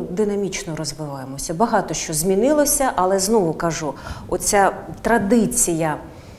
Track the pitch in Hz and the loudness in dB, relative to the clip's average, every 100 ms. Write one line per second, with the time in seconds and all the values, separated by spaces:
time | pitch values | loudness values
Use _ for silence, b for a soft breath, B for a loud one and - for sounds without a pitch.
0 | 170 180 208 202 190 - - 156 151 - | -2 -2 0 0 -2 -4 -6 -6 -6 -6
1 | 147 139 131 139 - 165 226 214 - 170 | -8 -8 -10 -10 -6 0 2 2 0 -4
2 | - 156 185 190 254 302 285 - 262 - | -4 -2 2 2 4 4 2 2 0 2
3 | 185 190 185 226 170 151 170 151 151 - | 2 2 2 2 2 0 -2 -2 -6 -8
4 | B B B 175 - 202 190 - - - | B B B -4 0 4 4 2 -8 -6
5 | 220 233 196 240 190 - - 160 160 143 | 2 2 4 4 4 2 0 0 0 -2
6 | - B B | -8 B B